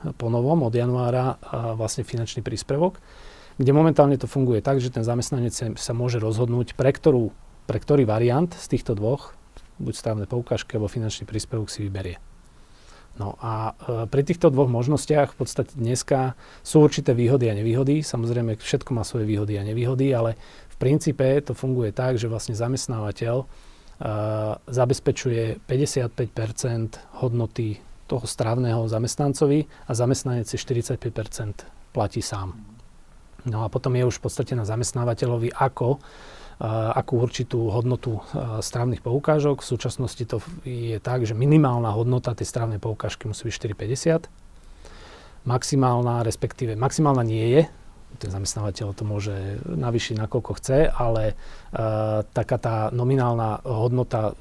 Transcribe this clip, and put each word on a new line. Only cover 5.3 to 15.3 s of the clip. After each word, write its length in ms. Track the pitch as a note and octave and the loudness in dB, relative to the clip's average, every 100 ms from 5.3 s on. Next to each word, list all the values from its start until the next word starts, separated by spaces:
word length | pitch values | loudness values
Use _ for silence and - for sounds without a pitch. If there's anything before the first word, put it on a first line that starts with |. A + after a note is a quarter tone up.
| C3+ A#2+ | 0 -2
sa, 160 | - A#2 G#2+ | -2 -6 -6
sa 140 | - | -4
môže 240 | A#2 B2 A#2 | -2 0 0
rozhodnúť, 560 | A2 A2 A#2+ A#2+ A#2 | 0 2 2 0 -2
pre 160 | - C3+ | 2 2
ktorú, 400 | C#3+ D#3+ B2+ A2 - - - - | 4 4 4 2 -4 -20 -14 -4
pre 80 | A2 | -4
ktorý 240 | - C#3+ | 4 4
variant 480 | A2+ G#2+ A#2+ B2+ F3 | 6 4 4 4 0
z 160 | - - | -2 -4
týchto 320 | C3 - G#2 | -2 0 -2
dvoch, 320 | G#2+ C#3 - - - - - - | 0 -2 -6 -20 -20 -20 -20 -10
buď 160 | - | -8
strávne 320 | - A#2+ G#2+ G2 | -6 -4 -4 -2
poukážky, 480 | B2 A#2+ A2+ - | -4 -2 -4 -2
alebo 160 | A2+ G#2+ | -4 -2
finančný 320 | B2 A2 - | -2 -4 -6
príspevok 480 | G#2+ G#2+ - A2+ G#2 | -6 -6 -4 -6 -6
si 160 | - G2+ | -6 -6
vyberie. 320 | F#2+ F#2+ E2+ - - - - - - - - - | -6 -8 -10 -16 -20 -20 -20 -20 -20 -20 -20 -18
No 240 | - G2+ - | -8 -8 -6
a, 400 | A#2 A2 A2 - | -6 -4 -4 -6
e, 320 | - A#2 A2 | -6 -4 0
pri 160 | C3+ C#3+ | 0 0
týchto 240 | E3+ E3+ | 4 4
dvoch 160 | C3 C3+ | 6 2
možnostiach 560 | A#2 B2 C#3+ - D3+ C3+ | 2 2 0 2 2 2